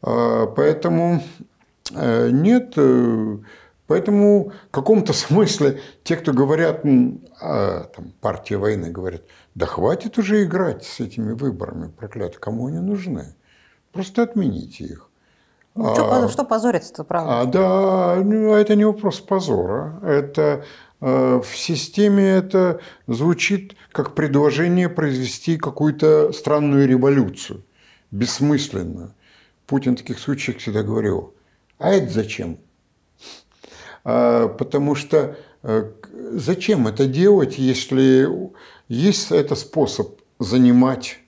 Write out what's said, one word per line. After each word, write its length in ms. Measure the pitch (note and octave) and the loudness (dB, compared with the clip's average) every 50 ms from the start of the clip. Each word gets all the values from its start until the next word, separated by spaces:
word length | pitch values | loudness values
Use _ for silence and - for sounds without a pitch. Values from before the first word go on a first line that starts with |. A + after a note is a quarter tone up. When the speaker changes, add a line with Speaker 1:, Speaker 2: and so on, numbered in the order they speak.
Speaker 1:
А, 460 | - A#2+ A#2+ A#2+ A#2+ A#2 A#2 A2+ A2+ G#2 | -2 -2 0 0 0 0 0 0 -2 -2
поэтому, 720 | - - C#3 D3 D#3+ D#3 - F3 E3+ E3 E3+ F3 F3 D#3 - - - - - _ _ _ _ _ _ _ _ - - | 0 0 2 2 0 0 -2 0 0 0 2 0 0 -2 -2 -6 -18 -20 -20 _ _ _ _ _ _ _ _ -14 -8
э, 340 | - - B2 A2+ A#2 A#2+ A#2+ | -4 -2 0 0 2 2 2
нет, 420 | B2 C3+ D#3+ G3+ A#3+ B3+ B3 B3 - D#3+ | 2 2 4 4 2 2 0 -2 0 2
э, 600 | C#3+ C3 B2+ B2 B2 A#2 A2+ A2 A2 A2 G#2+ G#2 G#2+ - - - - _ _ _ _ _ | 4 4 4 4 2 2 0 -2 -4 -6 -6 -10 -14 -18 -20 -20 -20 _ _ _ _ _
поэтому 640 | D3+ F3+ - - G#3 G3+ G3+ G#3 G#3 G3+ F#3 - - - - _ | -2 -2 0 2 2 4 6 6 4 4 2 -2 -10 -18 -20 _
в 20 | |
каком-то 420 | - C#3 C3+ - A3 G#3+ - - C3+ | -6 -4 2 4 4 4 4 0 -2
смысле 680 | - - - D3 G3 G#3+ - - - D3 C3+ C#3 - - - - _ _ | -4 -2 2 2 4 4 2 2 0 0 0 0 -2 -10 -18 -20 _ _
те, 120 | - E3+ | -4 -4
кто 160 | E3 - - C#3 | -2 -2 -2 2
говорят, 520 | B2 C#3+ C3+ D#3 D#3 E3 D#3+ D#3 D#3+ - | 2 2 2 2 0 0 0 -2 -2 0
м, 340 | D3 C3+ B2+ B2 B2+ - - - - _ _ | 4 4 4 4 2 0 -8 -16 -20 _ _
а, 420 | - - D3 A#2+ G2+ G2 F#2 D#2+ D#2+ - - | -8 -4 -2 -2 -2 -2 -4 -6 -10 -14 -18
там, 180 | - - E2+ - _ | -20 -20 -20 -20 _
партия 360 | - G#2+ - - - - G#2+ G2 | -6 -6 -6 -6 -8 -8 -6 -2
войны, 340 | G2 G#2+ A2 G2 E2+ E2 | -2 -2 -2 -2 -6 -8
говорят: 300 | E2 F2 F2+ F#2 F2 D#2+ - _ _ _ _ _ _ | -10 -8 -8 -8 -10 -10 -18 _ _ _ _ _ _
«Да 100 | - F2+ | -6 -6
хватит 520 | E2 - - F2 A#2 E3 - - A3+ - - | -6 -4 -2 -2 -2 -2 -2 -6 -6 -4 -4
уже 260 | G#3+ F#3+ G#3+ G#3 G3+ | -2 0 2 0 0
играть 400 | E3+ F3 F#3 F#3 E3 B2 - - | 0 -2 -2 -2 -2 -4 -8 -12
с 160 | - - - | -18 -10 -10
этими 340 | B2 G2+ - A#2 A2 G#2+ A#2 | -10 -10 -8 -8 -6 -6 -6
выборами, 560 | A2+ C#3 C#3 G2+ F2 - - - E2 E2 D#2+ - _ | -6 -6 -6 -6 -6 -10 -10 -10 -12 -12 -14 -14 _
проклятые, 420 | - G#2 - A2+ G2 F2 - - | -16 -14 -10 -8 -10 -10 -10 -10
кому 280 | - A2 A2+ A2+ B2 C3 | -10 -8 -8 -6 -6 -6
они 120 | D#3 E3 | -6 -6
нужны? 560 | F3+ F#3+ G#3 G3 F3+ F3+ C3+ E2+ C2+ C2+ - _ _ _ _ _ _ _ _ _ _ _ | -4 -4 -6 -6 -6 -8 -8 -8 -10 -14 -18 _ _ _ _ _ _ _ _ _ _ _
Просто 320 | _ F3+ F#3+ F#3+ - - A#3+ | _ -12 -12 -6 0 0 0
отмените 600 | A#3 A#3 G#3 F#3 C3+ F#2+ - - - - - D2+ | 0 0 -2 -2 -2 -2 -4 -10 -12 -14 -16 -14
их». 240 | D2 C#2+ - - _ _ _ _ _ _ _ _ _ _ _ _ _ _ | -14 -14 -16 -20 _ _ _ _ _ _ _ _ _ _ _ _ _ _
Speaker 2:
Ну, 200 | A3 A3+ A3 A3 | -4 -2 0 0
чё 100 | - - | 2 2
Speaker 1:
А, 160 | G#3+ - B3+ | 2 2 2
Speaker 2:
поз-, 100 | A#3+ G#3 | 0 0
что 140 | A#3+ - C#4 | -2 -4 -2
позориться-то, 580 | - A3+ A3 G#3+ A#3+ A3 E3+ - - - - D#3 | -2 -2 -2 0 0 -2 -2 -4 -6 -16 -16 -10
правда? 380 | _ E3+ F3 E3 D#3 B2+ A#2 | _ -4 -4 -2 -2 -2 0
Speaker 1:
а, 40 | B2+ | 0
да, 760 | B2+ B2 F#3 F#3+ F#3 F#3 F#3+ G3 F#3+ F#3 F#3 F3+ F3 F3 F#3 F#3+ | 0 2 2 2 2 2 2 2 2 2 2 2 2 2 2 2
ну, 300 | G3+ G#3+ A3 G#3+ G#3+ G#3+ | 0 0 2 2 4 4
это 220 | G#3 G#3+ G#3 G#3+ | 4 4 4 4
не 100 | G#3 G#3 | 4 4
вопрос 340 | G#3+ G#3 G#3 G#3+ G3 - - | 2 2 0 -4 -4 -4 -6
позора. 800 | - - G3 F#3+ F3+ D#3 A#2 F#2+ F2 F2+ G2+ B2 D3+ D#3 D#3 F3+ G3+ | -6 -4 -4 -2 0 0 -2 -2 0 -2 -4 -4 -6 -8 -12 -10 -2
Это, 600 | F3 D3 C#3+ C#3+ C#3+ C#3+ - D3+ D3 D3 C#3 C#3+ - - - - _ _ _ | 0 0 0 0 -2 -2 0 0 0 0 -2 -6 -14 -20 -20 -20 _ _ _
э, 400 | - C3 C3 C3+ B2+ B2+ B2+ B2 B2 | -2 0 0 2 2 2 2 0 0
в 140 | - - - | -4 -10 -10
системе 680 | - - E3+ C3+ - - - - G#3 G#3 G3+ G3+ G3 | -6 -4 -4 -4 -6 -6 -2 2 2 4 4 4 4
это 560 | F#3+ F#3+ F#3+ F#3 F#3+ - F#3+ F#3 F3+ E3 F3 - - - _ _ - | 4 2 2 0 2 0 2 2 2 0 -4 -8 -18 -20 _ _ -6
звучит 680 | A#2+ A2+ C#3 E3+ E3+ E3+ - - G3+ F#3+ - - - _ - _ | -4 0 0 0 0 0 0 -2 -2 -4 -4 -10 -20 _ -20 _
как 240 | _ - D3+ - - | _ -4 -4 -4 -2
предложение 720 | - D3+ D3+ C3+ C#3+ D3 D3+ - C#3 E3 F3 F3 F3+ F3+ E3+ | -2 -2 2 2 4 4 4 2 2 0 2 2 2 2 0
произвести 680 | F3 E3+ D#3+ D3 C3 B2+ C3 A#2+ - - - - E3 D#3 | -2 -2 -2 -2 -2 -2 -4 -6 -8 -8 -4 -4 -2 -2
какую-то 720 | - C#3+ C#3 - D3+ D3+ C#3+ D3 D3+ D#3 D#3 D3+ D3+ D3 | -2 -6 -4 0 0 0 0 2 4 4 6 6 4 2
странную 560 | - - - C#3+ D3+ D3+ D3 D3 C#3 C#3 C#3 C3 | 0 -4 0 0 2 2 2 4 4 4 6 6
революцию. 760 | B2+ B2+ C3 C#3 C#3 C#3 A#2+ F#2 F2+ - - - - G2+ - _ _ _ _ _ _ _ _ _ | 4 4 4 4 4 4 2 0 -4 -12 -14 -14 -14 -16 -16 _ _ _ _ _ _ _ _ _
Бессмысленно. 1000 | - G2+ A#2+ B2 - - C#3 D3 D3 C#3 C#3+ - - G2+ F2+ E2+ E2 E2+ - G#2 _ _ _ _ _ _ _ _ _ _ _ - | -6 -4 -4 -4 -2 -2 0 2 2 0 -2 -4 -6 -8 -6 -6 -10 -12 -14 -16 _ _ _ _ _ _ _ _ _ _ _ -4
Путин 280 | C#3 C#3 - C3 B2 | -4 -2 0 0 -2
в 40 | A#2+ | -2
таких 180 | - - B2 - | -4 -10 -10 -10
случаях 380 | - - C#3+ C#3+ - - A2+ - | -6 -6 -6 -4 -4 -8 -8 -8
всегда 240 | - A2+ G2+ G#2+ | -8 -4 -4 -4
говорил: 520 | G#2+ G2+ A2 A2 G#2+ G#2 F#2 E2 - - _ _ _ _ _ _ _ _ _ _ | -2 -2 -2 -2 -2 -2 -2 -4 -6 -10 _ _ _ _ _ _ _ _ _ _
«А 140 | - E3+ | 0 2
это 200 | G3 F#3+ D3 A2+ | 2 2 0 0
зачем?» 460 | E2+ A2 G#2+ G#2+ - - F2+ E2+ E2 - _ _ _ _ _ _ _ _ _ _ _ _ - - - - _ _ _ _ _ - - - - - - - _ | -4 -4 -4 -4 -8 -10 -10 -10 -10 -12 _ _ _ _ _ _ _ _ _ _ _ _ -20 -20 -20 -20 _ _ _ _ _ -20 -20 -20 -20 -20 -20 -14 _
А, 440 | - A#2 B2 A#2+ A#2+ A#2+ A#2 A2+ G#2+ | -2 0 2 2 4 4 2 2 0
потому 480 | - - C#3 - - C#3+ C#3+ D3 D3 | -2 -6 -8 -4 -2 -2 0 0 -2
что, 400 | C#3 - - - D3+ C#3 B2 - - - _ _ _ _ | -2 -4 0 0 0 0 0 -8 -14 -20 _ _ _ _
э, 200 | - A2 A2 G#2+ G#2+ - - | -2 -2 -2 -2 -4 -12 -20
к-, 80 | - - - - - - A#3 G3 | -20 -20 -18 -16 -12 -8 -8 -6
зачем 480 | A#2+ A2 F#3 F#3 - - G#3+ E3+ A#2+ A2+ | -2 -2 -4 -2 0 0 2 2 2 -2
это 180 | G#2+ A2 C3+ | 0 0 0
делать, 540 | C#3 B2+ D3 F3+ G3+ G#3 F#3+ C#3+ C3 - - | 0 2 4 6 6 6 6 4 0 -2 -2
если 680 | C3 B2+ B2+ - - - C3+ C3 C3+ C3 C3 C3 C3+ D#3+ F3+ F3+ F#3 - - - - - - _ _ _ | 0 0 0 0 -2 -2 2 4 6 6 6 6 6 4 0 -6 -8 -10 -14 -20 -20 -20 -20 _ _ _
есть 440 | A#2 A#2+ D#3 G3+ G3+ - - - | -4 0 2 2 2 0 -2 0
это 240 | - D#3 C#3+ C#3+ C#3+ | 2 2 2 2 -4
способ 640 | - - - - D#3+ C#3+ - - - G#2 - - _ _ _ _ _ | -6 -6 -6 -2 0 0 0 0 -6 -6 -6 -8 _ _ _ _ _
занимать 800 | A#2+ F#2 A2 B2+ B2+ B2 A#2+ B2 B2+ C3 C3 B2 - - - - _ | -6 0 2 4 6 6 6 6 4 4 0 -4 -8 -14 -14 -16 _